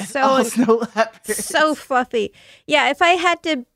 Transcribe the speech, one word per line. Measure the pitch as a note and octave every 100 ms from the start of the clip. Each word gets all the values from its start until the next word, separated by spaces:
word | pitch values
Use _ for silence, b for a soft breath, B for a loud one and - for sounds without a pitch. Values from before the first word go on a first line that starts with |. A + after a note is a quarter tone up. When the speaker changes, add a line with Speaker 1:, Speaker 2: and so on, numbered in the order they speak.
| G3
Speaker 1:
so | C4+
Speaker 2:
all | C4+ C4+
Speaker 1:
in-, | A#3
Speaker 2:
snow | A3 B3 A3+ A3+ G#3
leopards. | A3 - - G#3 -
Speaker 1:
so | D#4+ D#4 C#4+
fluffy. | - B3+ B3 A#3 G3+ B B B B
Yeah, | D4 C4
if | C#4+
I | E4+
had | F4+ F4 E4+
to | E4 C#4+ A#3+